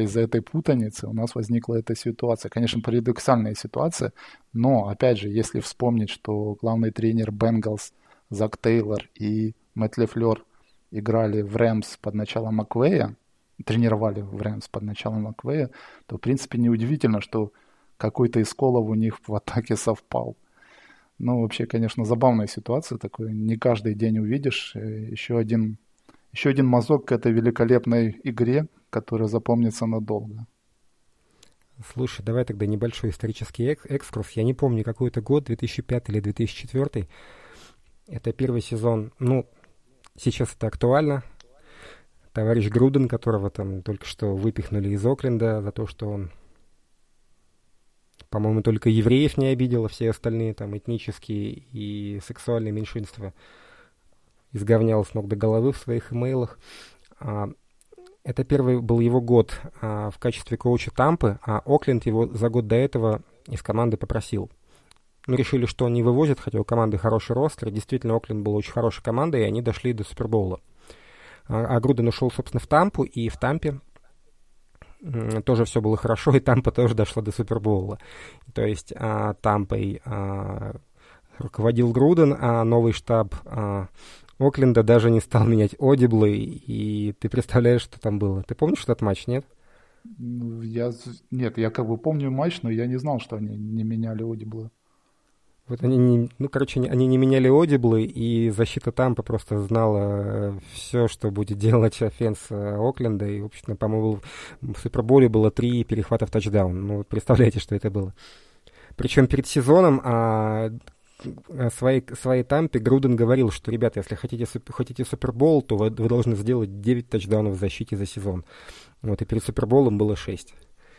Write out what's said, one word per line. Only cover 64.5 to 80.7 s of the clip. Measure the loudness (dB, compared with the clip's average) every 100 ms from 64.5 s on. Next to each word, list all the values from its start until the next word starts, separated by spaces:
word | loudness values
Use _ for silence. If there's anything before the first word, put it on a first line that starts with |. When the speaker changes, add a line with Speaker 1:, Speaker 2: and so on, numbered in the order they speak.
| -12 _ _ _ _ _ _ -2
Speaker 2:
Ну, | 0
решили, | 2 0 0
что | -2 0
он |
не | 2
вывозит, | 2 4 2 0
хотя | -2 -4
у |
команды | -2 0 0 0
хороший | 0 0 0 -2
ростер. | -2 -4 -8
Действительно, | -6 -4 -4 0 -2
Окленд | -2 -4
был | -2 -2
очень | -2
хорошей | -2 -2 -2
командой, | -4 -2 0 0
и | 0
они | 0
дошли | -2 -2 -2
до | -4
Супербоула. | -6 -8 -2 0 0 -6 _ _ -20 -20 -20 -20 -20 -18 -6
А, | -4 0 2
а |
Груден | 2 2 2
ушёл, | 2 0
собственно, | -2 -4 -4
в | 2
Тампу, | 2 4 0
и | -4 -2 -4
в | -2
Тампе, | -2 -2 -4 -6 -12 -20 -20 _ _ _ _ _ _ -20 -20 -16
м, | -8 -6 -4 -4
тоже | 0 2 2
всё | 0
было | 0 0
хорошо, | 0 0 4 4
и |
Тампа | 6 2 2
тоже | 2 2 2
дошла | 0 -2
до | -4
Супербоула. | -4 -2 -2 0 0 -2 -8 -14 -20 -20 -20 -10
То | -2 -2
есть, | -2 -8 -8
а, | -4 -2 -4 -2
Тампой, | 0 0 0 -2 -4 -6 -8
а, | -6 -6 -6 -8 -8 -10